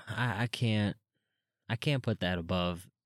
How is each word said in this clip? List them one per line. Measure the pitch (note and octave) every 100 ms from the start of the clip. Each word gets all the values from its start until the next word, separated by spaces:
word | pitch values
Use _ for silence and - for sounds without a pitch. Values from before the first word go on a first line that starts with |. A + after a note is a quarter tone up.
| -
I, | A2+ B2 G2+
I | A#2+
can't. | - A#2 G#2+ G2+ - _ _ _ _ _ _ -
I | A2+
can't | D#3 C#3
put | A#2+ G#2
that | F2+ F2+
above | E2+ F#2 F2 E2+ - _